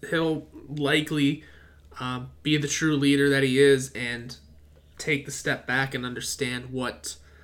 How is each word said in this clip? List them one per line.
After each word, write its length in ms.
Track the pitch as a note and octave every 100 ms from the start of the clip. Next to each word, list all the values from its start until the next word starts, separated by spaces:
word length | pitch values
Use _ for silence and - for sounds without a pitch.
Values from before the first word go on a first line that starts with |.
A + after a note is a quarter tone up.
| -
he'll 380 | E3 E3 D3+ - - -
likely, 760 | D3 C#3+ D#3 D3+ D3+ C#3 D3+ - - - - - -
um, 320 | B2+ B2+ C3 -
be 140 | D3+ D3+
the 100 | C#3+
true 280 | - D#3+ C#3+
leader 340 | C#3 C#3+ C#3+
that 140 | C#3
he 160 | C3+ C3
is 320 | C#3+ C3+ C3
and 420 | A2+ A#2+ A#2+ A#2+ - - - - - - -
take 280 | - C#3 C#3
the 60 |
step 360 | - D#3 B2+ -
back 260 | B2+ C3+
and 120 | B2+ B2
understand 640 | A#2 - - B2 B2 B2
what, 460 | B2+ A#2+ - - - - -